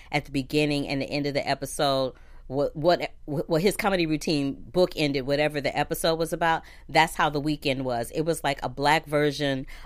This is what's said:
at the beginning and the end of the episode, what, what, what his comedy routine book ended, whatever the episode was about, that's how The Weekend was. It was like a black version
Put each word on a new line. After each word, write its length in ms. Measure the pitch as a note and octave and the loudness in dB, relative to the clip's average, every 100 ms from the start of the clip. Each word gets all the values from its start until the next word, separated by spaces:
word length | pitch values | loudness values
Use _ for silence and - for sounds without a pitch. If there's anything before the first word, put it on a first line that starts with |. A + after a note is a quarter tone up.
| - | -6
at 140 | D3 - | -4 -2
the 60 | |
beginning 560 | C#3+ C3 D3 D3 C#3+ - | -4 0 0 2 0 -2
and 120 | C#3 | -4
the 60 | C3 | -2
end 220 | D3 C#3+ | -2 -2
of 80 | C#3 | -2
the 120 | - | -2
episode, 640 | C#3 C3+ - D3 C3+ C3 - - - - | -4 -4 0 0 2 -2 -6 -18 -18 -6
what, 260 | C3 C#3 D#3+ | -2 -2 2
what, 380 | D#3+ F3 D3 - - | 2 2 0 -8 -6
what 360 | D3 - D#3+ | -4 0 2
his 140 | G3 - | 2 2
comedy 300 | G#3 F#3+ D#3+ | 0 2 2
routine 480 | D3+ - D3+ C#3 | 0 0 0 0
book 400 | - - F3+ F3+ - | -4 -2 2 2 2
ended, 320 | D3+ C#3 B2+ | 0 0 0
whatever 320 | C#3 D3+ D3 | 2 2 0
the 180 | C3+ - | -2 0
episode 400 | D3 D#3+ E3 E3 | -2 0 0 0
was 140 | E3 | -2
about, 320 | E3 E3 D#3+ - - - | 0 2 0 -2 -16 2
that's 260 | D#3 E3 | 4 4
how 160 | - D#3+ | 2 0
The 120 | D3 | 0
Weekend 420 | D3 D3 D3 C3 | -2 -2 -2 -2
was. 260 | B2+ A#2+ A#2 | -2 -4 -2
It 100 | - | -2
was 200 | D#3+ D#3+ | -2 0
like 180 | D3 C3+ | -2 -2
a 60 | C3 | -4
black 360 | B2 C#3+ D#3+ D3+ | 0 2 2 2
version 640 | D3 D3 C3+ C#3+ C3 C3+ - | 2 2 2 -2 -2 -6 -12